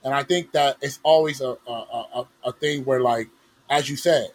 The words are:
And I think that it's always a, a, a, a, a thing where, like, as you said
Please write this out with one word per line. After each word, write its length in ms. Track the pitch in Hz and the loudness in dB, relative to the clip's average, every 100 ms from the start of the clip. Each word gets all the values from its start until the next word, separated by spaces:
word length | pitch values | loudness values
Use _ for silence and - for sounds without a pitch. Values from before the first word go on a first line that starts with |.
And 80 | 131 | -2
I 80 | 139 | -4
think 280 | 139 180 170 | 0 -2 0
that 240 | 151 143 131 | 2 2 0
it's 180 | 143 135 | -8 -4
always 380 | 156 160 156 143 | 4 4 4 -2
a, 160 | 131 117 - | -6 -6 -8
a, 60 | |
a, 360 | 117 110 117 110 | -10 -8 -10 -8
a, 140 | 123 123 _ | -10 -10 _
a 80 | 123 | -10
thing 320 | - 147 147 | -4 -4 -4
where, 160 | 131 131 | 0 2
like, 280 | 123 117 113 _ _ _ _ | 2 0 -4 _ _ _ _
as 180 | 143 139 | -2 -2
you 80 | 143 | -2
said 320 | 175 156 101 | 2 2 0